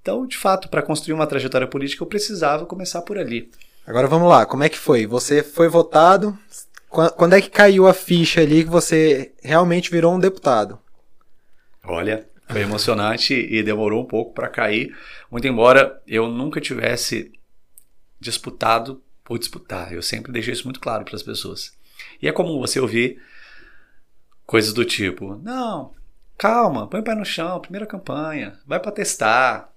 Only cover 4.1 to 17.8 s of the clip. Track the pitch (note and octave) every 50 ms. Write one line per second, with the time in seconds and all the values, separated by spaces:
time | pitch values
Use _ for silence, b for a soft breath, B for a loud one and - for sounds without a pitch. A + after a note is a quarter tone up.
4.1 | D#3 E3 F3 F3 D#3+ B2 G#2+ - - C3 C#3+ D#3 - - - D3 C#3 A#2 A2 G#2
5.1 | A#2 B2+ - - D3 D3 C#3+ - - E3+ E3 E3 D#3 E3+ D#3+ - - D3+ D#3+ F3
6.1 | F#3+ G3 G#3 G#3 G3+ - - - - - - - - - _ - - D#3+ D#3+ E3
7.1 | - - F3 E3+ F#3 G3 G3 - - - G#3 G3+ G3 F#3+ F#3 F#3+ F3+ - - -
8.1 | F3 E3+ E3 D3+ - E3+ D#3+ D3 D3+ D#3+ E3 D#3+ E3+ E3+ D#3 - E3 D#3 D#3+ D#3
9.1 | C#3+ C3 C3+ - _ - - B2+ D#3 E3 F3+ F3 E3+ F3 F3 - F3 E3+ E3 E3+
10.1 | F3+ F#3 F3 F#3+ F#3+ - - D3 B2 A2 G#2 G2 G#2 - _ - - - _ -
11.1 | - - _ - - - _ - - - _ - - - - - E2+ E2 F2+ G#2+
12.1 | A2 A2 - - - - _ - - G#2+ G2+ G2+ G#2 G#2+ - - A2+ G#2+ G2+ G#2+
13.1 | A2+ A2+ - - - A#2+ A2 - A2 A2 G#2+ G#2+ G#2+ G#2 G#2+ G#2 G#2+ A#2 B2+ -
14.1 | - A2 A#2 - - - B2 - - - A2+ G#2 G#2 A2+ C3 B2+ B B B B
15.1 | B B B B A#2 A#2+ A#2+ C3+ B2 A2+ A2+ B2 C3 C3+ C3+ - - - - -
16.1 | A2 A2 A2+ A#2 A#2 A#2+ C3+ D#3 D3+ D#3+ D3 - C3 A#2+ A2+ A2+ B2 A#2+ - -
17.1 | A#2+ A2 - - - - - _ - - - _ - -